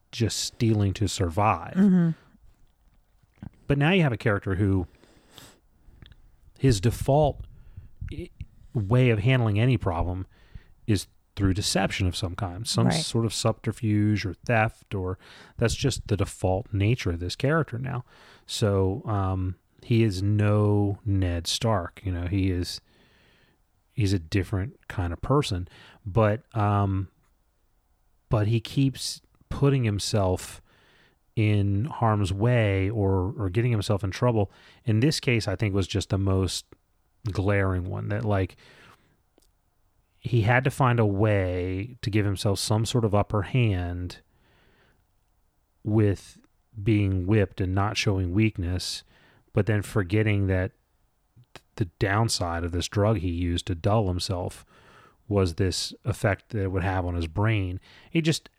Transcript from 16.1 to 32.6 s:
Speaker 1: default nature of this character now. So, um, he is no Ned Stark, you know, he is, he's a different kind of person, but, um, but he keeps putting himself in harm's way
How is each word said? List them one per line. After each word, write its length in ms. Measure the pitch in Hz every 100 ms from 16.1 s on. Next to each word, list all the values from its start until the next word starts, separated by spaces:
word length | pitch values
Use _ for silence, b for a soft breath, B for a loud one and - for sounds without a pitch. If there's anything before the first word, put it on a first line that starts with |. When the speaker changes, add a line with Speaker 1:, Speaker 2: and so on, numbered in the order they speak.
| 101
Speaker 1:
default 500 | 98 - 92 92 -
nature 380 | 101 101 123 -
of 100 | 85
this 160 | 90 -
character 420 | 131 160 143 120
now. 260 | 131 123 - b b b -
So, 560 | - 107 98 95 104 151
um, 480 | 101 95 95 92 92 _ _
he 220 | - 113
is 180 | 113 92
no 760 | 101 104 104 104 104 104 101 101 -
Ned 400 | 98 92 85 85
Stark, 540 | - 117 104 85 -
you 80 | 98
know, 140 | 87 87
he 240 | 98 95
is, 300 | 90 87 - _ b b b b b b b _ _ _
he's 180 | - 101
a 60 | 98
different 600 | 80 101 90 95 104 - -
kind 240 | - 87
of 100 | 87
person, 440 | - 139 139 95 90 B B B
but, 380 | 104 92 107 107 -
um, 540 | 113 104 101 101 98 92 _ _ _ _ _ _ _ _ _ _ _ -
but 180 | 113 107
he 120 | 113
keeps 600 | - - 135 127 - - _ _ -
putting 360 | - 139 139
himself 760 | 117 101 - 110 95 92 - - _ b b b b b _
in 520 | - 107 104 101 98 135
harm's 460 | - 113 104 98
way 580 | 98 113 123